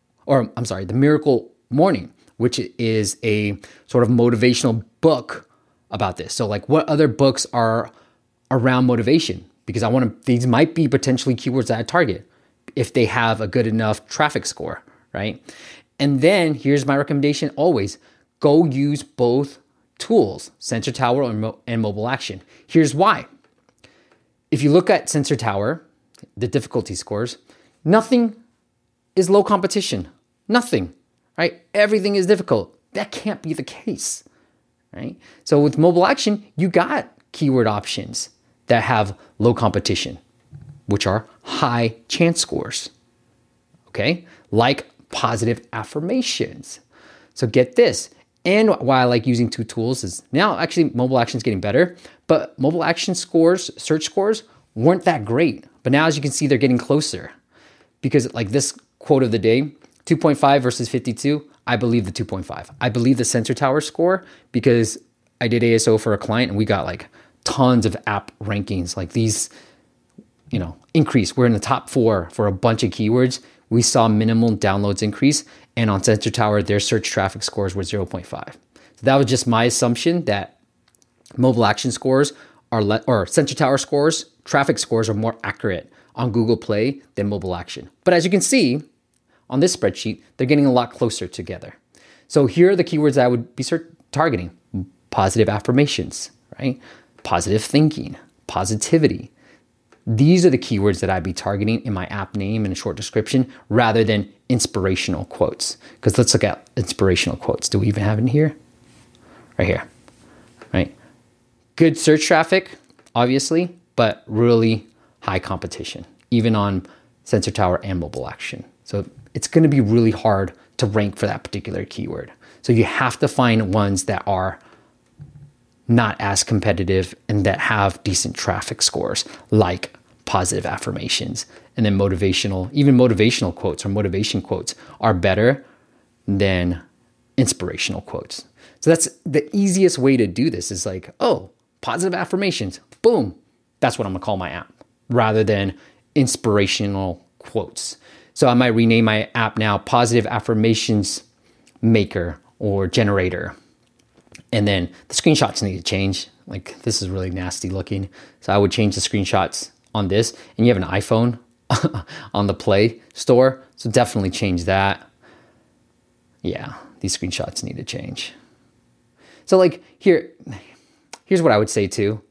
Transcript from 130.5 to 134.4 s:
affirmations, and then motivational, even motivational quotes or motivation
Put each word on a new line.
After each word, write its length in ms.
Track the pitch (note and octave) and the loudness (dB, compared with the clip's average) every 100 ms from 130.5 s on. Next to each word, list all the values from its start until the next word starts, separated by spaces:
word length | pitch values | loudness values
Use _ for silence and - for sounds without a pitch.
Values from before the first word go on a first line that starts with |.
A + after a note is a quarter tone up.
| F#2+ - | -4 -6
affirmations, 800 | - - - - - - - - - _ - | -8 -8 -8 -6 -6 -6 -8 -12 -18 _ -2
and 100 | G#2+ | 0
then 100 | G2 | 2
motivational, 720 | G2 F#2 G2 F2+ G#2 F#2+ F#2 | 2 2 0 0 -2 -4 -2
even 240 | D3 C#3+ B2+ | 2 6 6
motivational 580 | B2+ G2+ A2 - F#2 | 6 4 2 2 -2
quotes 320 | - F#2+ D2 G2+ | -4 -6 -4 -4
or 20 | |
motivation 540 | G2+ G2 F#2+ A2 G2+ | -2 -2 -2 -2 -4